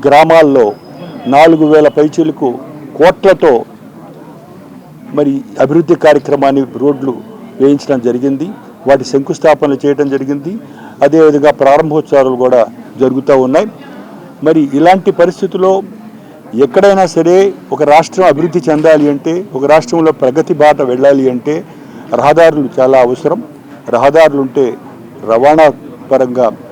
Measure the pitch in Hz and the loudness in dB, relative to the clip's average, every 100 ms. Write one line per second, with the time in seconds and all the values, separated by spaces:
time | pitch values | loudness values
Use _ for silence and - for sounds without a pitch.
0 | 143 143 160 165 151 135 110 104 - - | 4 4 4 4 4 2 0 -2 -16 -20
1 | - - - 139 160 160 156 156 147 151 | -18 -14 -2 2 4 4 2 2 2 0
2 | 151 147 156 143 135 127 - - - - | -2 -2 -4 -2 -6 -6 -14 -20 -20 0
3 | 165 180 196 180 170 120 - - - - | 0 2 0 2 2 0 -2 -18 -20 -20
4 | - - - - - - - - - - | -20 -20 -20 -20 -20 -20 -20 -20 -20 -20
5 | - 147 147 139 123 - 135 151 165 170 | -10 -4 -4 -4 -8 -4 -2 0 0 0
6 | 156 147 - 143 139 139 131 - 135 135 | 2 0 0 -2 0 -2 -4 -4 -4 -4
7 | 135 123 - - - - 135 143 - 139 | -6 -10 -14 -20 -20 -2 0 0 -2 -4
8 | 120 120 135 135 165 214 - - - 139 | -2 -4 -4 -6 -8 -12 -20 -12 -2 -2
9 | 127 139 139 160 165 147 151 135 147 143 | 0 -6 -4 -4 0 0 -2 -2 -2 -2
10 | 143 139 135 143 143 214 - - - - | -2 -4 -6 -8 -8 -14 -16 -20 -20 -2
11 | 139 156 156 147 147 139 135 143 160 151 | 0 4 2 4 0 2 2 2 2 -2
12 | 151 143 131 123 127 127 107 - - - | 0 0 0 0 0 0 0 -4 -20 -4
13 | 131 127 135 139 127 143 214 - - - | -2 -2 0 0 2 0 -2 -10 -20 -20
14 | - - - - 147 160 143 131 165 190 | -20 -20 -20 -8 -2 0 0 0 2 2
15 | 202 180 175 170 190 185 185 190 196 - | 0 0 -2 -2 -8 -2 -2 -2 -6 -18
16 | - - - - - 110 135 190 196 196 | -20 -20 -20 -20 -14 -2 0 2 2 2
17 | 185 - 165 180 196 - - 135 147 147 | 0 0 0 2 2 -2 -12 -2 2 4
18 | 160 - 185 143 170 170 160 151 156 156 | 2 0 0 2 -2 -4 -2 0 2 2
19 | 147 143 156 165 202 139 139 156 156 170 | 2 -2 -4 -8 -8 -6 0 0 0 -2
20 | 160 156 127 139 151 160 147 147 139 123 | 0 0 -2 -2 -4 0 2 2 -2 0
21 | 139 139 131 123 127 156 - - - - | 2 2 0 -4 -6 -8 -8 -20 -20 -20
22 | - 117 135 151 165 151 135 - 131 135 | -8 -2 0 4 2 2 -4 -2 2 2
23 | 123 131 147 180 - - - - - 120 | 2 0 -4 -6 -10 -20 -20 -20 -6 0
24 | 135 151 156 143 131 123 127 - - - | 2 4 2 2 -4 -2 -4 -4 -16 -20
25 | - - 101 113 135 156 156 135 - - | -20 -18 -2 0 2 4 2 0 -14 -20
26 | - 135 127 123 120 104 - | -4 -2 -2 -2 -2 -4 -18